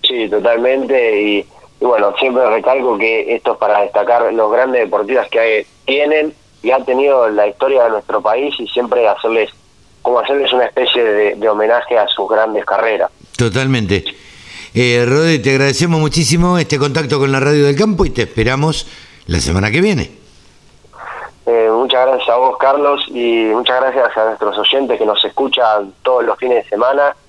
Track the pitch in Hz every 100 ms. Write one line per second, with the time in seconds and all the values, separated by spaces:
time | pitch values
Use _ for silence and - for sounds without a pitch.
0 | - 127 107 104 107 117 123 135 127 135
1 | 117 107 104 101 95 - - _ 123 113
2 | 101 98 131 123 127 113 117 131 123 107
3 | 113 113 104 117 - 107 107 104 101 107
4 | 101 120 113 113 107 117 131 123 107 104
5 | 101 127 110 117 113 107 101 _ - 135
6 | 147 156 156 151 _ _ 113 131 131 127
7 | 143 135 117 104 104 104 135 135 117 110
8 | - 107 101 113 143 139 117 - 120 123
9 | 113 101 113 113 107 - _ _ _ _
10 | 123 123 117 139 135 127 120 - 123 120
11 | 113 104 104 101 110 104 107 120 120 120
12 | 101 - 95 110 110 104 - 98 110 104
13 | 87 - - - 117 101 135 131 101 95
14 | - - - - - - - - 123 120
15 | 120 139 165 160 127 135 139 135 175 160
16 | 156 151 135 170 175 180 165 147 143 139
17 | 147 147 135 135 139 147 143 143 220 180
18 | 180 - 113 - 113 135 151 147 - -
19 | - - - 85 - 87 104 120 196 175
20 | 90 - - - - _ _ _ - -
21 | - - - - - 117 113 113 127 127
22 | 127 131 123 120 127 127 135 139 143 143
23 | - 123 120 117 113 110 120 127 131 127
24 | 117 113 110 107 107 101 101 135 135 117
25 | 107 104 107 - 135 127 117 107 98 -
26 | - 127 117 104 127 120 - 104 123 139
27 | 143 -